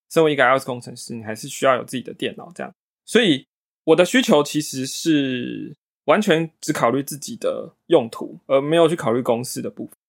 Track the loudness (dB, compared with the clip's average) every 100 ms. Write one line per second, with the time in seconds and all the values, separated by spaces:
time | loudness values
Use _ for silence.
0 | _ 2 2 4 4 4 0 -10 -12 -18
1 | -14 -12 -10 -10 -12 -2 2 2 -2 -10
2 | -10 -10 -10 -10 -18 -14 -14 _ _ _
3 | 0 2 4 0 -4 _ _ _ 2 4
4 | 6 2 4 4 4 -4 -6 -8 -8 -6
5 | 0 0 0 -6 -8 -10 -12 -18 _ _
6 | 0 2 4 2 0 _ -6 0 2 0
7 | -4 -12 -14 -8 -6 -6 -10 _ _ 2
8 | 2 -8 -14 -14 0 0 2 4 4 2
9 | -2 -2 0 -2 -4 -10 -10 -12 -16 _